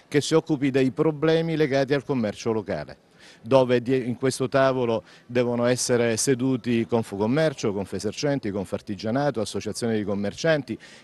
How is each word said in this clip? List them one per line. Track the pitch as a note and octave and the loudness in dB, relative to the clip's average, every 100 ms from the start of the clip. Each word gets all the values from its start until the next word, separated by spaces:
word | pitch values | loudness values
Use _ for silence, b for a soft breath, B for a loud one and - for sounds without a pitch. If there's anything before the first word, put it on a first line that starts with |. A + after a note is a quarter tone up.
| B | B
che | D3 | 0
si | - | 4
occupi | D#3+ - C#3+ C#3 | 2 2 0 2
dei | C3 C3 | 2 2
problemi | - D#3 D3 D#3+ E3 E3 D#3 | 2 0 2 2 2 2 0
legati | D3 C3+ C3 | 2 2 2
al | C#3+ - | 0 0
commercio | C3 G#2+ - A#2+ | -2 0 -2 -2
locale, | A2 G2+ D#2+ D2 C#2+ _ B B B | -2 -2 -6 -8 -14 _ B B B
dove | A2+ C3+ B2+ B2 | 2 4 6 2
di-, | A#2 C3 A#2+ | 2 0 0
in | A#2 | -2
questo | C3 - B2+ | -2 -2 0
tavolo | C3+ C3+ C3 A#2 A2+ B B B | 2 2 2 0 -2 B B B
devono | A#2+ A#2+ A#2+ A#2+ | 0 2 2 2
essere | B2 - A#2+ A#2 A2 | 0 2 2 2 2
seduti | - B2 C3 B2+ A#2+ A#2 A2+ | 0 0 0 -2 0 0 2
Confcommercio, | A#2 A2 G2 G#2+ C#3+ D#3+ C#3 A#2 | 0 -2 -2 0 2 0 0 -4
Confesercenti, | G2 F#2 F#2+ G#2+ - D3 C#3 G#2 | -4 -6 -6 -6 -4 -2 -2 -4
Confartigianato, | G2 F#2 G2 - F#2+ A2 B2+ C#3+ A2+ | -6 -6 -8 -8 -8 -4 -2 -2 -2
associazioni | G#2 G2+ G#2+ - A#2 A2 | -4 -4 -6 -6 -2 -2
di | |
commercianti, | G2+ G2+ G2+ - E3 D#3 C3 G#2+ B B | -2 -4 -4 -4 0 0 -2 -12 B B